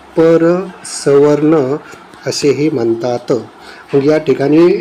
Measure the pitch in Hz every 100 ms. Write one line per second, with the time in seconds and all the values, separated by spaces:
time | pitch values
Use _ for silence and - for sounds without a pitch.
0 | - - 165 165 165 180 185 - - -
1 | 151 139 147 147 151 160 131 151 - -
2 | - - 139 - 147 127 156 131 117 113
3 | 123 123 - 127 107 - - - - 139
4 | 139 156 156 127 143 156 175 196